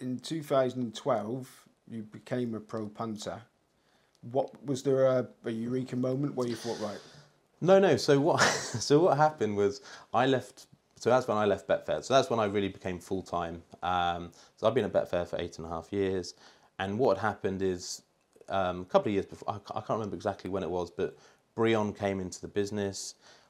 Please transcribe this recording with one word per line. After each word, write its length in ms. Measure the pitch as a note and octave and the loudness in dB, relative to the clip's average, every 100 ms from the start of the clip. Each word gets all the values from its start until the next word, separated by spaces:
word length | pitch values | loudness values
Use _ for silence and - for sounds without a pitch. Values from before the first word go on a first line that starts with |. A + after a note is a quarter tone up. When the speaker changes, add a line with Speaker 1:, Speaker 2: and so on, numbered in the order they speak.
Speaker 1:
in 180 | B2+ B2 | -8 -8
two 240 | - D#3+ | -6 -8
thousand 520 | D3 C#3 C3 B2+ A#2+ | 0 2 2 0 -6
twelve, 560 | G#2 - A#2 G#2 C3 C3 - _ _ - | -4 -2 -2 -2 -8 -10 -18 _ _ -14
you 120 | A2+ | -12
became 520 | G#2+ A2 - B2+ B2 | -12 -16 -8 -4 -4
a 60 | G#2+ | -6
pro 260 | G#2+ A2+ G#2+ | -8 -8 -8
punter. 560 | G#2+ A2+ G#2 - F2+ A2+ _ _ _ _ _ _ _ A#2 | -8 -8 -8 -8 -10 -14 _ _ _ _ _ _ _ -6
What, 320 | B2+ B2+ - | -4 -4 -6
was 180 | A#2 B2+ | -6 -2
there 240 | C#3 C3 C3 | 0 4 4
a, 200 | B2+ A#2 - | 4 0 -6
a 60 | A#2+ | -6
eureka 460 | A2+ A#2 B2+ B2+ B2 | -4 -4 -4 -4 -2
moment 380 | B2+ C3 C#3+ | -2 0 -2
where 140 | - A#2+ | -2 -4
you 80 | A2+ | -4
thought, 240 | A#2+ G#2 | -6 -6
"Right"? 200 | G#2 G2 - - - _ _ _ | -6 -8 -14 -20 -20 _ _ _
Speaker 2:
No, 160 | D#3 G3 | 6 6
no. 180 | G3 C3+ | 8 6
So 240 | - C#3+ | 6 4
what, 200 | D3 C3+ | 6 4
<laughs> 400 | - - - A#2 - | 4 2 -4 -6 4
so 120 | D3 | 6
what 160 | F3+ C#3+ | 6 6
happened 400 | D3+ - G#2+ G2+ | 4 2 0 2
was 240 | G2+ G3 - - - | 2 2 -8 -20 -2
I 120 | A2+ B2+ | 2 4
left, 400 | C3 - - - _ _ - | 2 0 -14 -20 _ _ -4
so 140 | A2+ | 2
that's 180 | B2+ - | 4 4
when 80 | G#2+ | 2
I 80 | |
left 240 | G#2 F#2 - | 2 2 2
Betfair. 340 | E2+ - D#2 | -2 0 -4
So 120 | D2 | 2
that's 160 | C3+ A#2+ | 2 2
when 100 | A2+ | 0
I 40 | |
really 240 | G#2+ G2+ G2 | 0 0 -2
became 300 | F#2+ G2 F2+ | -4 -8 -8
full-time. 640 | - F#2+ E2+ F2 E2+ E2+ E2+ - | -6 -6 -4 -4 -4 -8 -14 -8
Um, 480 | F2 F2+ F2 E2+ F2 - - _ | -2 0 0 -2 -8 -16 -20 _
so 100 | A2 | 0
I've 80 | |
been 100 | A#2+ | 2
at 80 | G2+ | 2
Betfair 340 | F#2+ - F2+ E2+ | 0 0 -2 -2
for 120 | - | -4
eight 200 | F2 - | -6 -8
and 80 | D#2+ | -8
a 40 | |
half 220 | E2 E2+ | -8 -4
years. 420 | G2+ F#2+ F#2+ F2 - - - _ - | -2 0 0 -4 -12 -20 -20 _ -8
And 200 | F#2+ G#2 | -4 0
what 200 | B2+ F#2+ | 2 2
had 80 | A2 | 0
happened 340 | G2+ G2+ F#2+ | -2 -4 -2
is, 420 | F#2+ F2+ - - - _ _ _ - | 0 -2 -6 -12 -16 _ _ _ -6
um, 340 | G2 F#2 F2+ | -2 -2 -4
a 20 | F#2 | 0
couple 240 | G3 A2+ | 0 2
of 40 | |
years 120 | G2+ F2+ | 0 -2
before, 280 | E2 - | -6 -8
I 40 | G2+ | -8
ca-, 160 | - - | -8 -10
I 40 | |
can't 180 | - A2+ | -4 -4
remember 180 | G#2+ F2+ | -4 -4
exactly 320 | G#2 G2 F#2 | -4 -4 -4
when 140 | F#2+ | -4
it 80 | E2+ | -2
was, 200 | F2+ F2 | -4 -4
but 280 | - E2+ - - _ _ | -4 -6 -6 -20 _ _
Breon 420 | - A2+ A2+ G#2+ G2 | -2 2 2 0 -2
came 240 | G2+ F#2+ | -2 -2
into 200 | F#2 - | -4 -10
the 80 | - | -6
business. 680 | - G2+ G#2+ G2 G2 - - - - _ | -4 -2 -2 -4 -4 -12 -16 -20 -20 _